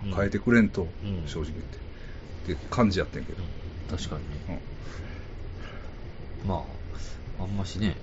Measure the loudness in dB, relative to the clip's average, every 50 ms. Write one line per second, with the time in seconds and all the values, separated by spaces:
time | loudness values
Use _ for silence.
0 | 0 0 2 4 4 4 4 4 6 8 10 10 10 8 6 2 0 0 -2 -4
1 | -4 -2 -2 -2 -2 -2 -2 -2 -2 -2 -4 -4 -6 -6 -8 -8 -8 -8 -8 -8
2 | -8 -8 -8 -8 -8 -8 -8 -6 -4 -2 -2 -2 -4 0 4 6 8 8 8 6
3 | 2 2 0 -4 -4 -4 -4 -4 -4 -4 -4 -6 -6 -6 -6 -6 -4 -2 -2 -2
4 | -2 -2 -2 -4 -4 -4 -4 -4 -4 -4 -4 -4 -4 -6 -6 -6 -6 -6 -6 -6
5 | -6 -6 -6 -6 -6 -6 -6 -6 -6 -6 -6 -6 -6 -8 -6 -8 -8 -8 -8 -8
6 | -8 -8 -8 -8 -8 -8 -6 -4 -2 0 0 0 -2 -4 -6 -6 -6 -6 -6 -6
7 | -6 -6 -6 -6 -6 -6 -4 -4 -2 -2 0 0 0 0 0 2 2 2 2 0